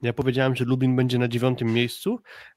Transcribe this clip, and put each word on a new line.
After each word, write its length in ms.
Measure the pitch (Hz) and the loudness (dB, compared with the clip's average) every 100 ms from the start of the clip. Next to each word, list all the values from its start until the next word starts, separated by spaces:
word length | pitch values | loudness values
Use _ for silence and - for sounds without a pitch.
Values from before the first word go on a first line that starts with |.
Ja 100 | 120 | -4
powiedziałem, 440 | 117 131 127 131 127 | -2 0 2 0 0
że 80 | |
Lublin 320 | 123 131 131 127 | 0 2 2 2
będzie 220 | 127 123 | 2 2
na 100 | 123 | 0
dziewiątym 400 | 117 127 123 117 | 0 0 0 0
miejscu, 480 | 117 120 - 196 240 - - - | 0 0 -4 -6 -6 -8 -20 -12